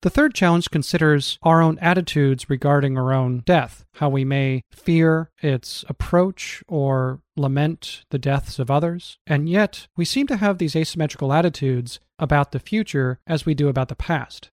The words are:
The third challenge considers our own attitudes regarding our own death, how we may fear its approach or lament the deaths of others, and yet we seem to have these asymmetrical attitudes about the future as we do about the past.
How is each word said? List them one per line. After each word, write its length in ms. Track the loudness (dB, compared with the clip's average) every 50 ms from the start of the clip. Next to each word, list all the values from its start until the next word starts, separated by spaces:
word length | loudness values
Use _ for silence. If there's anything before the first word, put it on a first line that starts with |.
| -2
The 80 | 0
third 240 | 2 2 2 2 2
challenge 360 | 2 2 4 4 2 0 0
considers 680 | -4 -4 -4 -2 -2 0 2 4 2 2 0 -4 -8 -2 2
our 200 | 4 4 6 6
own 160 | 4 2 2
attitudes 720 | 0 0 0 0 -2 -2 -2 0 2 2 0 -2 -2 -6
regarding 480 | -6 -2 0 2 2 2 2 0 -2 -2
our 160 | -2 0 0
own 240 | 0 0 0 -2 -4 0
death, 400 | 2 2 2 2 -2 -8 -20 -20 _ _
how 160 | -4 -2 -2
we 140 | 0 0 0
may 400 | 0 0 0 0 0 -2 -4 -6 _
fear 600 | -20 -10 _ 0 2 4 6 4 4 2 0 -6 _ _
its 460 | -2 -2 -2 -2 -4 -10 -16 -16 -10 -12
approach 760 | -8 _ -6 0 2 2 2 2 0 -6 -12 -14 -14 -16 -14
or 540 | _ -4 -2 0 0 0 0 0 -2 -4 -8 _ _ _
lament 720 | -4 -2 0 0 0 0 0 -2 -4 -10 -16 -16 -16 _ _
the 80 | -6 -4
deaths 400 | -2 0 -2 -2 -4 -6 -6 -6
of 120 | -4 0
others, 460 | 0 0 0 0 -4 -6 -10 -16 -20 _ _
and 220 | -2 -2 0 0 2
yet 380 | 2 2 2 0 -2 -10 -20 _ _
we 80 | -4 -4
seem 220 | -2 0 -2 0
to 100 | 0 0
have 220 | 0 0 0 0 0
these 180 | -2 -2 0
asymmetrical 560 | -2 -2 -2 -2 -4 -4 -4 -4 -4 -2 0 2
attitudes 680 | 2 2 2 0 -2 -2 -2 -2 -2 -4 -6 -12 -18 _ _ _ _
about 340 | -2 0 2 2 2 0 -4
the 80 | -10
future 580 | -8 -4 -2 -2 -2 -2 -2 -2 -2 -2 -4 -6 _
as 200 | -4 -4 -2 0
we 80 | -2 -2
do 140 | 0 0 0
about 200 | 2 0 -2 -4
the 80 | -6
past. 540 | _ -4 -4 -4 -4 -4 -8 -16 -20 -20 _ _ _